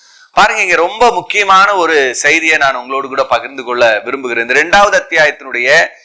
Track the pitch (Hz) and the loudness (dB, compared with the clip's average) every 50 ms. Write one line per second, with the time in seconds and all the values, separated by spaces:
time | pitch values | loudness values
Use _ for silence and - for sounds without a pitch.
0 | _ _ _ _ - _ _ 175 202 226 226 220 196 180 175 156 170 185 208 220 | _ _ _ _ -20 _ _ 2 2 2 0 -2 -2 0 0 0 0 -2 0 2
1 | 240 233 196 180 - - - 208 202 190 190 190 196 208 202 185 165 160 160 143 | 2 2 2 0 -4 -2 -2 0 2 4 4 4 4 4 2 0 0 2 2 2
2 | 135 127 117 - - 147 156 165 160 160 156 151 143 135 131 123 123 127 135 135 | 0 0 -2 -2 0 0 0 2 2 0 0 2 0 0 -2 -4 -6 -6 -6 -6
3 | 135 131 135 135 131 127 123 117 117 127 139 135 123 123 123 123 120 113 107 104 | -6 -4 -4 -4 -2 0 -2 -2 -2 -6 -12 -12 -8 -6 0 2 2 2 2 0
4 | 110 120 131 139 127 123 117 117 117 120 127 143 156 175 185 202 202 208 190 180 | -2 -6 -8 -6 -6 -6 -4 -4 -4 -2 -2 -2 0 2 2 2 4 2 2 -2
5 | 180 - 170 160 151 147 143 - 135 135 120 120 123 131 147 165 - - - - | -2 -2 0 0 0 0 -2 -4 -10 -10 -6 -4 0 2 2 2 2 0 -6 -14